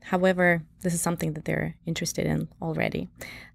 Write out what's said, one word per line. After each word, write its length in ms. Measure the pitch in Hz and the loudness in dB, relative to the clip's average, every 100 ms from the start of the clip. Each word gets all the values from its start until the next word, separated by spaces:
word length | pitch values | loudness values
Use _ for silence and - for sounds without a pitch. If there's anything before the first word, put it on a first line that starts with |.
however, 600 | - 185 190 185 180 170 160 - | -4 2 4 6 4 4 0 -6
this 100 | 180 | -2
is 80 | 170 | 0
something 340 | 170 170 160 | 0 -2 -2
that 100 | 156 | -4
they're 320 | 160 160 160 160 - | -2 -2 -2 -4 -6
interested 400 | 165 170 - 156 | -4 -4 -2 0
in 220 | 156 160 - | 0 -2 -6
already. 480 | 165 156 - - 180 - - - - | -4 -2 0 -2 -6 -10 -16 -16 -20